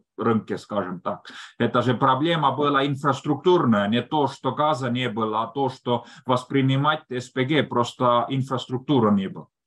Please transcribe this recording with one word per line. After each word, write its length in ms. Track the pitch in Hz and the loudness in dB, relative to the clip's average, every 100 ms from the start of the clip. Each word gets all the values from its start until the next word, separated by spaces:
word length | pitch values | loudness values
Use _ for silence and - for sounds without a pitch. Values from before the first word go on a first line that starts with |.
| _ - | _ -4
рынке, 400 | 110 110 - 98 | 0 0 0 -8
скажем 420 | - 104 92 90 | -6 -6 -4 -6
так. 260 | 101 101 - - - - | -8 -8 -12 -18 -12 -2
Это 240 | 117 123 | 0 2
же 120 | 120 | 2
проблема 580 | 110 135 127 160 165 143 | 2 2 2 0 0 0
была 340 | 127 143 139 143 | 0 0 2 0
инфраструктурная, 1000 | 135 143 131 151 143 180 175 135 104 101 | -2 -2 -2 -2 0 4 4 4 2 2
не 140 | 120 | 0
то, 260 | 120 156 135 | 0 0 -2
что 240 | - 135 | -2 -6
газа 380 | 127 151 151 131 | 0 0 0 -2
не 180 | 123 123 | -2 -4
было, 340 | 107 110 110 | -2 -2 -2
а 40 | 113 | -4
то, 220 | 139 131 | -2 -4
что 360 | - - 120 - - - | -4 -2 -2 -4 -10 -2
воспринимать 760 | 123 - 135 131 135 147 156 - | -2 0 0 2 2 0 -2 -4
С 200 | 127 123 | -8 -6
П 140 | 131 | -4
Г 180 | 127 151 | 0 2
просто 600 | - 123 - - 123 120 117 | 0 0 -2 0 2 2 0
инфраструктура 800 | 135 131 131 - 127 - 139 107 | -4 -4 -6 -6 -6 0 2 4
не 180 | 101 95 | 2 0
было. 180 | 85 - _ | -8 -18 _